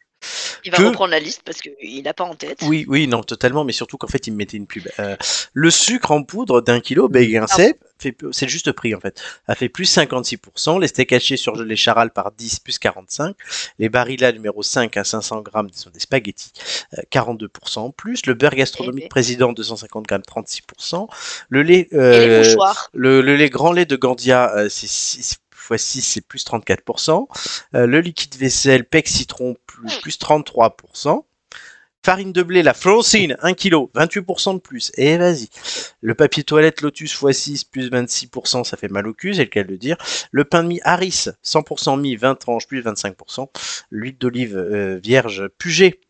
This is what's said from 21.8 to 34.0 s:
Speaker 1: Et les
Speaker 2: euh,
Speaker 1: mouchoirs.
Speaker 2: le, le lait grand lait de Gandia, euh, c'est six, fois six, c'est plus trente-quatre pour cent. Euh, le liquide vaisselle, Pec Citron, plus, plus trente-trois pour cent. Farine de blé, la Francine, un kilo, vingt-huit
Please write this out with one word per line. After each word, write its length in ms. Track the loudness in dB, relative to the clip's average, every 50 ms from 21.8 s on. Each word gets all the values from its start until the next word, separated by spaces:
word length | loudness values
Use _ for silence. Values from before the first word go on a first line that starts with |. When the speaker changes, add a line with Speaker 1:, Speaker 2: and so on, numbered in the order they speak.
| 4 2
Speaker 1:
Et 60 | 2
les 0 |
Speaker 2:
euh, 460 | 4 6 8 8 8 8 8 8 8 8
Speaker 1:
mouchoirs. 440 | 8 6 6 4 2 2 -2 -6 -10 -4
Speaker 2:
le, 260 | 0 4 4 6 6
le 160 | 6 4 4
lait 140 | 4 4 2
grand 240 | 2 2 2 2 4
lait 120 | 2 2
de 120 | 0 0
Gandia, 580 | 0 0 0 0 0 2 4 4 4 4 2 2
euh, 140 | 0 -2 -2
c'est 180 | -4 -8 -8
six, 480 | -8 -6 -6 -4 -6 -6 -6 -8 -8 -8 -10 _ _ _ -14 -8
fois 140 | -4 -4
six, 240 | -4 -2 -4 -4 -4
c'est 200 | -4 -4 -4 -4 -8
plus 180 | -10 -12 -12 -8
trente-quatre 400 | -6 -6 -4 -2 -2 -2 -2 -2
pour 160 | -6 -6 -2
cent. 280 | 0 2 2 0 0 -4 -10 -10 -10 -8 -10 -10 -8 _ 0
Euh, 100 | 2 4
le 120 | 4 4 4
liquide 340 | 2 2 -2 -8 -8 -8 -6
vaisselle, 500 | -4 -2 -2 0 2 4 4 4 4 4
Pec 220 | 2 0 0 2
Citron, 480 | 0 -2 -4 -4 -6 -8 -8 -6 -6 -6 -8 _
plus, 320 | -20 -20 -14 -10 -10 -10 -8
plus 160 | -8 -10 -10
trente-trois 600 | -4 0 2 2 2 2 0 2 4 4 4 2
pour 180 | _ -20 _ -12
cent. 280 | -4 0 0 0 0 -2 _ _ _ _ -20 -20 -20 -20 -20 -20 _ _ _ _ _ 0
Farine 280 | 0 2 0 0 -4 -2
de 100 | -2 0
blé, 200 | 2 4 4 6
la 100 | 6 4
Francine, 640 | 4 4 4 4 6 4 4 4 4 4 2 0 0
un 120 | 0 -2 0
kilo, 360 | 0 2 2 4 4 2 2 0
vingt-huit 300 | 0